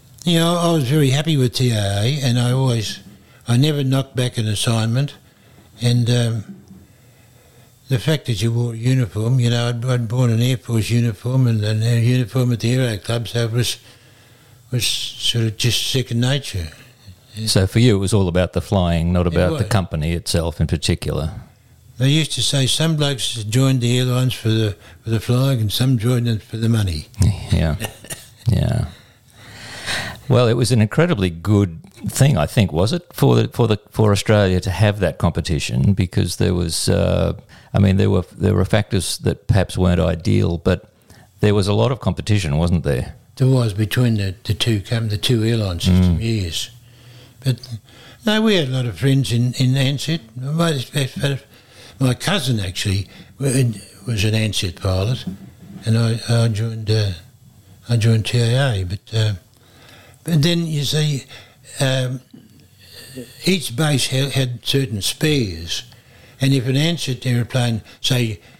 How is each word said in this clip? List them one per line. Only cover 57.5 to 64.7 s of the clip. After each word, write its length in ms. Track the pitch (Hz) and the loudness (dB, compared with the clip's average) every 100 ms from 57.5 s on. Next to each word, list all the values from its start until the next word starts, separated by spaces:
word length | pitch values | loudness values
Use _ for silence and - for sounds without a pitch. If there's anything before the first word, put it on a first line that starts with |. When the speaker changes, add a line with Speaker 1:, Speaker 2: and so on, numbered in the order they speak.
| - - - - | -20 -20 -20 -2
Speaker 1:
I 80 | 120 | 2
joined 280 | 113 113 110 | 4 2 2
T 140 | 120 | 0
A 320 | 117 123 139 | 2 2 2
A. 120 | 104 92 | 0 -4
But, 280 | 98 - | -6 -6
uh, 200 | 110 107 95 - _ _ - - - - - | -2 0 -2 -10 _ _ -20 -20 -20 -20 -14
but 180 | - 165 | 0 2
then 240 | 156 170 165 | 2 2 -2
you 160 | 151 | -2
see, 420 | 135 151 151 139 - - - _ - - | -2 0 0 -2 -8 -20 -20 _ -20 -4
um, 420 | 135 131 127 131 - - - - - _ - - - 131 120 - - | -2 0 -2 -6 -12 -20 -20 -20 -20 _ -20 -20 -18 -16 -16 -4 0
each 300 | 190 131 120 | 0 -2 -2
base 340 | 156 139 - | 0 0 0
ha-, 200 | 131 139 | -2 -2
had 360 | 131 131 120 | -2 -2 -4
certain 360 | - | -2